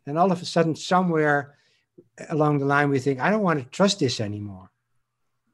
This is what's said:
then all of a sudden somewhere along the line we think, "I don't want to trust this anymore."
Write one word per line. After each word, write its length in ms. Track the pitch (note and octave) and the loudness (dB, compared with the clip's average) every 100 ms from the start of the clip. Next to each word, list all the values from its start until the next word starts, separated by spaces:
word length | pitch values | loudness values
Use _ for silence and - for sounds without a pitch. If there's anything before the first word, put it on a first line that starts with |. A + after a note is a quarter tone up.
then 140 | C#3 D#3 | -8 0
all 120 | F#3+ | 2
of 120 | F3 | 0
a 20 | |
sudden 320 | - E3+ E3 D3 | -2 0 0 -2
somewhere 800 | - F3+ F3+ D#3+ D3+ C#3+ C#3 _ _ _ _ - _ - - | 0 0 2 2 2 0 -2 _ _ _ _ -20 _ -20 -6
along 300 | D3+ D3+ C#3+ | 0 2 2
the 80 | C#3 | 2
line 240 | C#3+ C#3+ | 2 2
we 80 | C#3 | 0
think, 220 | C3+ B2+ | 0 0
"I 100 | D#3 | 0
don't 180 | A3 F#3 | 0 0
want 100 | D3+ | -2
to 40 | A#2+ | -4
trust 300 | - G3 - | 0 2 2
this 200 | C3 - | -2 -2
anymore." 500 | G#2 G#2 G#2 F#2 F#2+ _ _ _ _ _ _ _ _ | -6 -8 -10 -14 -20 _ _ _ _ _ _ _ _